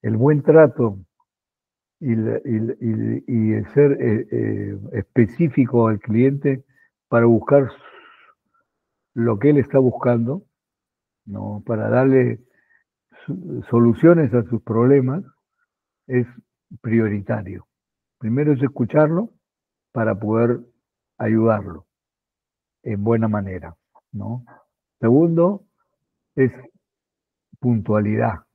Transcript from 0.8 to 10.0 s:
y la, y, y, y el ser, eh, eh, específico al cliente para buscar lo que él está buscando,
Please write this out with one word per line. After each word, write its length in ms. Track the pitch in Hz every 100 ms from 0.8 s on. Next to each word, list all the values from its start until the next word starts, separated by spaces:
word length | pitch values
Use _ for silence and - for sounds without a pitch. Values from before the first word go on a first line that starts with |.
| 117 95 92 _ _ _ _ _ _ _ _ _
y 140 | 143
la, 240 | 113 110 113
y, 120 | 139 110 113 -
y, 440 | 117 110 110 117 -
y 260 | 117 110
el 120 | 110 101
ser, 200 | - 147 139
eh, 280 | 127 110 -
eh, 480 | 120 110 104 101 98 101
específico 960 | 110 - - 113 - 165 135 120 120 113
al 100 | 107
cliente 640 | - 107 131 139 143 135 _ _ _ _ _
para 180 | 117 117
buscar 440 | 113 - 143 127 - - - - _ _ _ _ _ _ _ _ _ _
lo 240 | - 117 107
que 120 | 139
él 80 | 147
está 200 | - 139
buscando, 680 | 127 -